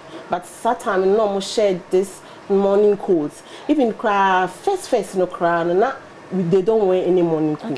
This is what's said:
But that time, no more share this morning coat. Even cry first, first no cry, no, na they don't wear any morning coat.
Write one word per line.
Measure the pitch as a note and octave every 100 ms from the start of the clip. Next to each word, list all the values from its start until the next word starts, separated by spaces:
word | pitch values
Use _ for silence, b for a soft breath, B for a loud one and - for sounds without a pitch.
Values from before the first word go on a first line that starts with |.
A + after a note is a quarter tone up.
| - B B
But | F#3 - -
that | A#3 B3
time, | A#3 F#3+ F#3+ G#3
no | G#3+
more | G3
share | F#3+ - G#3 F3+ -
this | F#3 F#3+ - B B -
morning | G3 G3 G3+ G#3 G3
coat. | - E3+ D3 - - B B
Even | D4+ A#3
cry | G#3 A3+ G3+ G3 F#3 F3+
first, | - - F#4+ -
first | A#3+ G3 G3
no | F3+
cry, | - E3+ E3+
no, | E3+
na | F3+ C4 - - - -
they | F#3 E3+ F#3+
don't | F3+ A3 G3
wear | F#3
any | F3 F3+
morning | E3+ D#3+ D#3 D3+
coat. | A3+